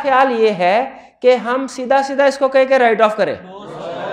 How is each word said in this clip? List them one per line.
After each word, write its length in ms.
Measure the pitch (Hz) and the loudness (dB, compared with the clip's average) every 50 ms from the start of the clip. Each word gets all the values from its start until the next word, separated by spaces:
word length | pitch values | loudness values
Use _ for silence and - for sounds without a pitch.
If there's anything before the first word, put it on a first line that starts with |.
| - | 0
ख्याल 280 | 285 262 254 269 262 247 | 2 2 2 2 2 2
ये 180 | 226 220 220 | 2 2 2
है 260 | 208 170 180 175 196 226 262 269 - - - - _ _ - | 2 2 0 2 2 0 0 -4 -8 -16 -20 -20 _ _ 2
कि 80 | 247 | 2
हम 360 | 254 240 - 240 247 262 269 | 2 2 0 -2 -4 -4 -4
सीधा 360 | 262 - - 254 233 262 277 269 | -6 -8 -6 -2 0 0 0 0
सीधा 240 | 277 277 254 285 | 0 0 0 0
इसको 220 | 277 262 277 285 262 | 0 0 0 -2 0
कह 160 | 269 269 262 | 2 2 2
के 140 | 262 269 262 | 2 2 2
राइट 220 | 254 233 226 202 | 4 2 2 4
ऑफ 160 | 220 214 214 | 2 2 2
करें। 220 | - 196 156 120 - - - - 196 208 - - - - - - - - 202 | 0 -2 -4 -4 -8 -12 -16 -18 -18 -18 -16 -16 -14 -12 -12 -12 -10 -10 -10